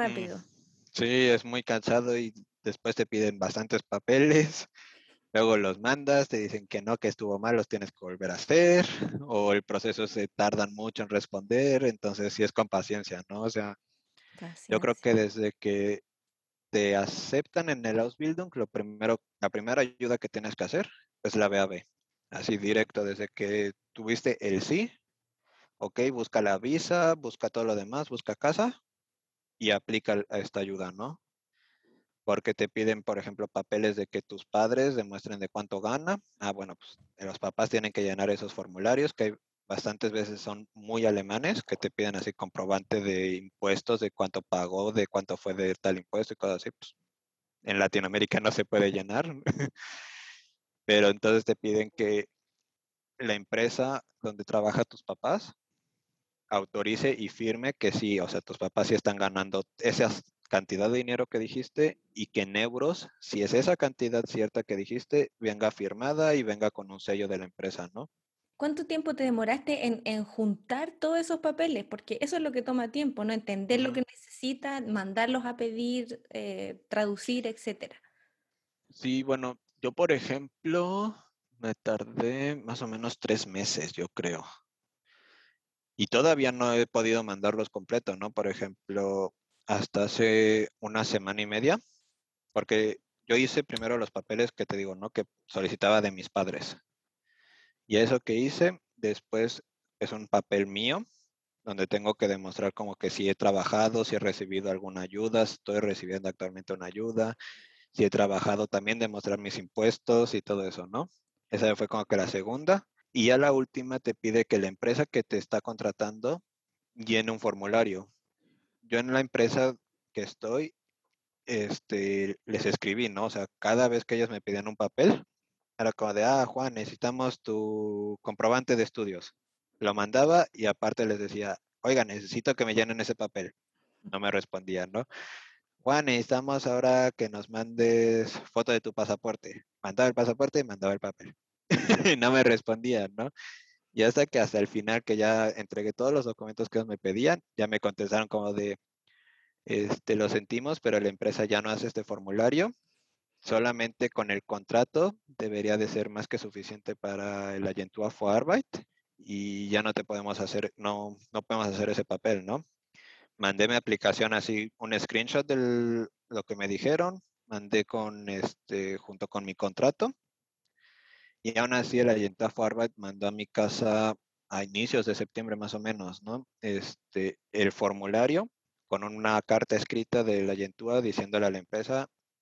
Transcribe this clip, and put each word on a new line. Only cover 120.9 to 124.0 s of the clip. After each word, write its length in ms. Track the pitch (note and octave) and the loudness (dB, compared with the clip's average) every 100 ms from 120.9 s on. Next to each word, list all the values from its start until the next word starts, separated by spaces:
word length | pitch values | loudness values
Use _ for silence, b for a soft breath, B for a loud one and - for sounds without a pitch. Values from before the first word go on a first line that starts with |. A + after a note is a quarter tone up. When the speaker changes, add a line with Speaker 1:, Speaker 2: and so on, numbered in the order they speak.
| _ _ _ _ _ - | _ _ _ _ _ -6
Speaker 1:
este, 880 | A#2 G#2 G2 - G#2 G2 G2 G2 G2 - | -4 -2 -6 -6 -2 0 0 -2 -4 -6
les 200 | G#2 G#2 | -2 0
escribí, 420 | F#2 G#2 G#2 A#2 | 0 -2 -2 -2
¿no? 180 | G2 A2 | -2 -4
O 40 | |
sea, 160 | G#2 G2 _ | -4 -8 _
cada 300 | G#2 A#2 B2 | 2 4 4
vez 160 | A#2+ | 2